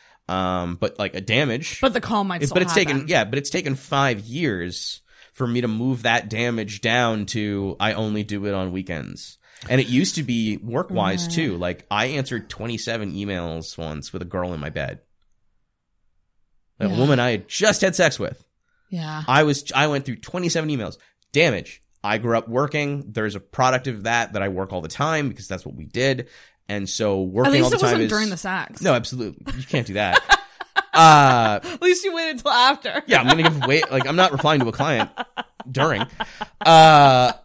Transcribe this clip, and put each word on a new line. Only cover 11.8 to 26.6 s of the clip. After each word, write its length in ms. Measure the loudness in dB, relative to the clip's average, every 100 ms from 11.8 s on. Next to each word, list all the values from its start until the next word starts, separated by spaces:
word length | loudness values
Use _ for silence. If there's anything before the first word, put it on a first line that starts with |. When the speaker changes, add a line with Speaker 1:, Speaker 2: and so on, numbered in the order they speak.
| -4
Speaker 1:
I 140 | -2 -2
answered 440 | -2 -6 -8 -10
twenty-seven 640 | -12 -8 -8 -6 -6 -6
emails 640 | -8 -6 -6 -6 -8 -10 -12
once 360 | -10 -10 -10
with 80 | -12
a 40 | -8
girl 280 | -6 -6
in 80 | -8
my 80 | -8
bed. 300 | -8 -8 -10 _ _ _ _ _ _ _ _ _ _ _ _ _ _ _ _ _ -6
A 80 | -2
Speaker 2:
Yeah. 100 | 2
Speaker 1:
woman 220 | 2 2
I 120 | 2
had 160 | -2 -6
just 340 | 0 0 2
had 140 | -2 0
sex 220 | 0 -2
with. 260 | -8 -10 _ _ _ _ _
Speaker 2:
Yeah. 340 | -10 -8 -8 0
Speaker 1:
I 160 | 2
was, 280 | 4 0 -2 -2
I 120 | 0
went 180 | -2 -6
through 120 | -10
twenty-seven 520 | -10 -6 -4 -2 -4
emails. 280 | -4 -6 -12 _ _ _
Damage. 500 | 0 2 0 -6 -18 _ _
I 140 | -4 -2
grew 180 | 0 -2
up 140 | -2
working. 600 | -2 -2 -2 -4 -6 -8
There's 240 | -6 -6 -6
a 40 |
product 460 | -8 -2 0 0 -4
of 160 | -8
that, 300 | -4 -2 -2
that 80 | -4
I 60 | -4
work 260 | -6 -6
all 80 | -8
the 60 | -8
time 420 | -6 -4 -2 -4
because 180 | -8 -10
that's 180 | -12 -12
what 100 | -16
we 100 | -10
did. 440 | -4 -2 -2 -6 -18 -20 _